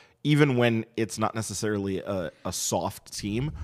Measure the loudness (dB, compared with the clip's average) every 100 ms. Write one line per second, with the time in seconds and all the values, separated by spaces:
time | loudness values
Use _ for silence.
0 | -20 _ 2 6 6 6 4 2 -2 -4
1 | -4 0 -2 -2 -6 -4 -2 -2 -2 -4
2 | -4 -4 -4 -6 -8 -4 -2 -2 -2 -6
3 | -14 -8 -4 -2 -4 -6